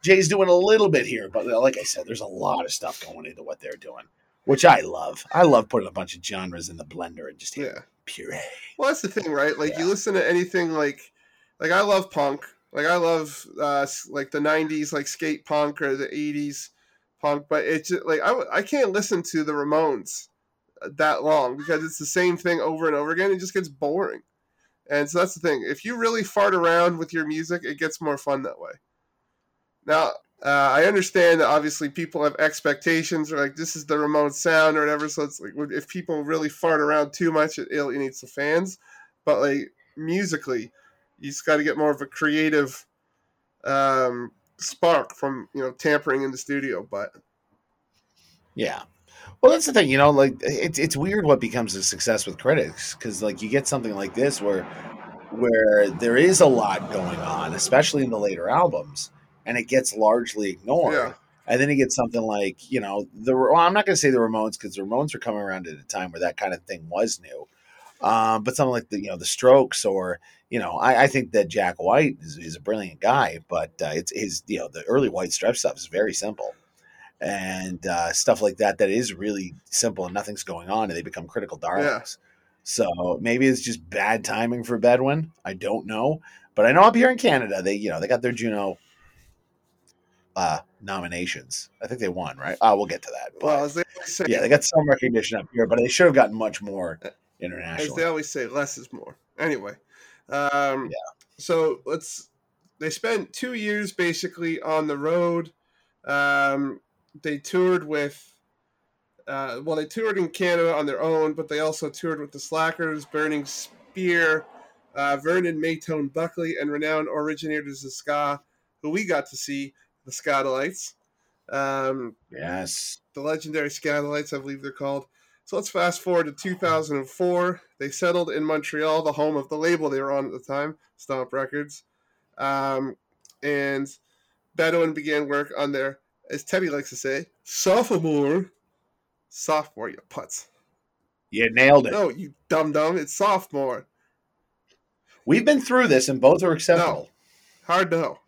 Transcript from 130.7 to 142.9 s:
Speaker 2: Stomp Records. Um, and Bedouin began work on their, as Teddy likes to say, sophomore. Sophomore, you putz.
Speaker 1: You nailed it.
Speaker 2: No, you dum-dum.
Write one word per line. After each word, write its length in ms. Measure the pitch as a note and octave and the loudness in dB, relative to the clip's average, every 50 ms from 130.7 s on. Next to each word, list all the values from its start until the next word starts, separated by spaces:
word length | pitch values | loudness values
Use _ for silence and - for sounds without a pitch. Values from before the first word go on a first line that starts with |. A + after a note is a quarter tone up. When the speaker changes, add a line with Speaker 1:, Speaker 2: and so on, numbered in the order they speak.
| D#3 _ _ _ _ _ | -6 _ _ _ _ _
Speaker 2:
Stomp 340 | - - C#3 C3 B2+ B2 - | -10 -8 -6 -6 -4 -4 -4
Records. 500 | C3+ C3+ C3 - D3 D3 D3 D3 - _ _ _ _ _ _ _ _ _ _ _ - | -4 -4 -4 -6 -8 -8 -8 -12 -20 _ _ _ _ _ _ _ _ _ _ _ -6
Um, 600 | - C#3 C#3 C#3 C3+ C#3 C3+ C3 C3+ C3+ - _ _ _ _ _ _ - _ _ - | -4 -2 -2 -2 -2 -2 -2 -2 -4 -6 -8 _ _ _ _ _ _ -20 _ _ -6
and 440 | C#3+ D3 C#3+ C#3 C#3 C#3 C#3 C#3 C3+ - _ _ _ _ _ _ _ _ _ _ _ _ | -4 -2 -2 -2 -2 -2 -4 -6 -8 -10 _ _ _ _ _ _ _ _ _ _ _ _
Bedouin 380 | - E3 D#3+ D#3+ E3+ E3 D#3+ D#3 | 0 0 2 4 2 2 2 0
began 340 | D#3 C#3+ D3+ D3+ D3 D3 C#3 | -4 -4 -2 0 0 0 0
work 240 | C#3+ C#3+ D3 C#3+ - - | -2 -2 -2 -4 -4 -4
on 140 | C#3+ C#3+ | -4 -2
their, 280 | C#3+ C#3 C3+ C3+ C#3 _ _ _ _ _ _ - | -2 -2 -4 -4 -6 _ _ _ _ _ _ -12
as 140 | - C#3+ - | -10 -10 -8
Teddy 260 | - - F#3+ F#3 E3+ | -4 -2 -2 0 0
likes 200 | C#3+ C#3+ C#3 - | -2 -4 -6 -8
to 40 | - | -12
say, 320 | - - C3+ C3+ C#3 E3+ _ _ _ _ | -8 -6 -4 -4 -4 -6 _ _ _ _
sophomore. 1080 | - - - - F#3+ F#3 A3+ A#3+ A#3+ A#3 F3+ E3 D#3+ D#3 D3 C#3+ C#3 D3+ F#3 F#3+ - _ _ _ _ _ _ _ _ _ _ _ _ _ _ _ _ | -12 -8 -2 2 4 4 4 4 2 0 0 0 0 2 2 2 2 2 0 -2 -4 _ _ _ _ _ _ _ _ _ _ _ _ _ _ _ _
Sophomore, 600 | _ - - - D#3+ D3+ D3+ D3+ _ - A2 G#2+ | _ -12 -4 0 0 0 0 -4 _ -10 -10 -10
you 80 | - - - _ | -10 -12 -20 _
putz. 380 | - - - - - - - _ _ _ _ _ _ _ _ _ _ _ _ _ _ _ _ _ | -14 -14 -12 -10 -12 -14 -14 _ _ _ _ _ _ _ _ _ _ _ _ _ _ _ _ _
Speaker 1:
You 180 | - G2+ A#2 A2+ | 0 0 2 2
nailed 360 | A2+ B2 C3 C3+ C#3+ D3 B2+ A2+ | 4 6 8 10 10 8 8 6
it. 40 | |
Speaker 2:
No, 180 | - G#3 G3+ E3 | 0 0 0 0
you 240 | A#2 - F#3+ D3 - _ _ _ | -2 -4 -12 -14 -16 _ _ _
dum-dum. 480 | - D#3+ D#3 D#3 D3 D3+ D3+ D#3+ | 0 0 2 2 2 2 2 2